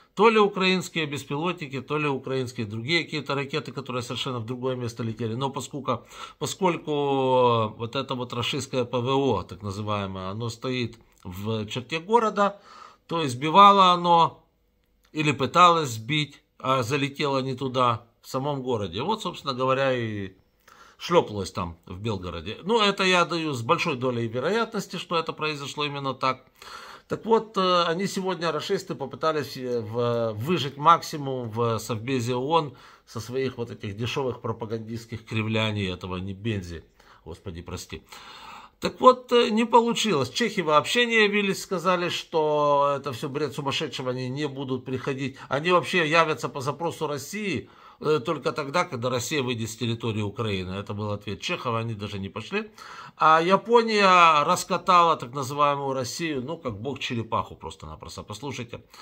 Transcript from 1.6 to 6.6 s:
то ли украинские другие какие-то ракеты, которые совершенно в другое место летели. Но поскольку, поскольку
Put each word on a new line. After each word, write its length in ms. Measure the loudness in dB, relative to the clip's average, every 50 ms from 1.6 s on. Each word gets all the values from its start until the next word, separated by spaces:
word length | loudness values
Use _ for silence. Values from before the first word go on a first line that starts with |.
| -8 -8 -8 -8
то 180 | -6 -4 -4 -2
ли 100 | 0 0
украинские 580 | -2 -2 -4 -4 -4 -2 -4 -4 -4 -6 -6
другие 380 | -6 -6 -8 -4 0 0 0 0
какие-то 320 | -2 -6 -8 -4 -4 -4
ракеты, 340 | -4 -4 -4 -6 -6 -6 -6
которые 320 | -10 -12 -10 -6 -6 -6 -6
совершенно 380 | -6 -6 -6 -6 -6 -6 -6
в 40 | -6
другое 300 | -6 -8 -4 -4 -4 -4
место 300 | -2 -6 -8 -6 -6 -6
летели. 300 | -6 -4 -4 -4 -4 -4
Но 160 | -2 -4 -4
поскольку, 540 | -4 -6 -10 -8 -10 -8 -4 -4 -4 -4 -6 -14 -18 -16 -16 -16 -12 -8
поскольку 1300 | -6 -6 -4 0